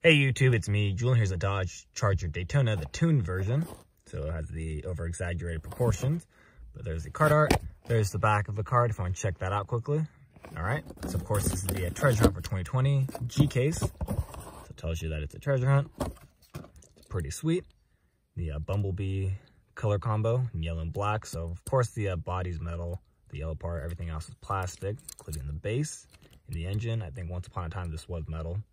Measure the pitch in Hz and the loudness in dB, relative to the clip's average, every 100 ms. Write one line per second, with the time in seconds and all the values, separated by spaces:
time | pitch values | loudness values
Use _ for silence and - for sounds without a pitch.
0 | 170 156 139 123 131 120 - 104 104 95 | 8 8 6 6 6 6 4 2 2 2
1 | 120 123 104 92 98 98 92 - - - | 4 4 4 2 0 0 -2 -6 -16 -2
2 | 110 95 85 76 90 143 123 104 71 - | 2 2 0 -4 0 2 4 2 -2 2
3 | 170 151 92 92 95 131 170 - - _ | 4 4 2 0 0 0 0 -8 -20 _
4 | - - 73 80 76 78 80 76 80 85 | -12 -6 -4 -4 -6 -6 -4 -4 -4 -4
5 | 85 85 87 87 85 82 - - 120 - | -4 -4 -4 -2 -4 -6 -8 0 2 2
6 | 131 165 - _ - - - - - 80 | 2 -2 -4 _ -20 -20 -18 -12 -6 -6
7 | 80 - 151 151 151 - - - - 120 | -6 2 6 6 6 4 2 -14 0 2
8 | 104 107 107 104 104 104 101 120 120 107 | 2 2 4 4 2 -4 2 4 4 2
9 | 90 92 104 87 92 101 101 120 117 151 | -2 -2 -2 -2 -2 -2 0 -4 0 0
10 | 156 - - - - 78 87 143 - - | 0 -6 -20 -20 -14 -6 -2 -2 -4 -10
11 | 92 90 - 101 - 92 - 92 87 - | -4 -4 0 0 0 0 -2 -2 -2 2
12 | 143 113 110 92 - 92 87 131 135 139 | 2 6 6 4 -4 -4 -2 2 4 4
13 | 135 - 120 - 147 131 135 170 - - | 2 -2 -6 4 4 4 0 0 -2 -4
14 | - - - - - - - - 80 82 | -6 -4 -4 -6 -14 -16 -18 -8 -4 -4
15 | 80 78 76 - - 135 127 143 143 - | -4 -4 -6 -8 0 2 6 4 4 -4
16 | - - - _ _ - - - - _ | -6 -6 -20 _ _ -16 -16 -20 -20 _
17 | - 95 73 - 156 175 - _ _ _ | -8 -6 -4 -4 0 0 -2 _ _ _
18 | _ _ _ - 85 76 78 98 98 90 | _ _ _ -6 -4 -4 -2 -2 0 -2
19 | 98 95 95 95 - _ _ - 107 104 | -2 -2 -2 -4 -8 _ _ -4 0 0
20 | 113 107 110 120 127 82 80 82 82 87 | 2 2 2 2 0 -2 -2 -2 -4 -2
21 | 101 107 - 82 82 85 - 135 120 - | 0 -2 -4 -8 -6 -8 -2 0 0 0
22 | 101 90 80 90 92 82 82 85 85 87 | -2 -2 -4 -4 -4 -6 -6 -6 -6 -8
23 | _ _ _ - 78 78 87 85 80 85 | _ _ _ -8 -6 -6 -6 -6 -6 -8
24 | 85 80 - - - 98 92 - 95 107 | -6 -6 -8 -14 -4 -2 -2 -4 -6 -6
25 | - - - 78 69 73 - 117 151 - | -10 -16 -10 -8 -6 -6 -2 0 -2 -6
26 | - - - - - 82 82 101 113 113 | -18 -20 -20 -20 -10 -6 -2 -2 -2 -2
27 | 87 69 85 90 90 - 85 90 87 78 | -4 -8 -6 -6 -6 -6 -6 -6 -6 -8
28 | - 85 78 80 80 92 107 | -6 -8 -6 -6 -4 -6 -8